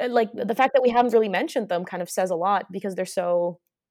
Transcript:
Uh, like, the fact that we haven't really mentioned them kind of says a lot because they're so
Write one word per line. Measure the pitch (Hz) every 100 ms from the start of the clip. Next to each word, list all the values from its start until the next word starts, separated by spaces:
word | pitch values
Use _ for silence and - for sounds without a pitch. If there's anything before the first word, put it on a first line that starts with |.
Uh, | 247
like, | 233 220
the | - 208
fact | 233 262
that | 269
we | 247
haven't | 240 247
really | 226 214
mentioned | 185 330 262 196
them | 175
kind | 185 180
of | 175
says | - 185
a | 165
lot | 190 196 -
because | 185 196 185
they're | 180
so | 190 175 175 175 170 _ _ _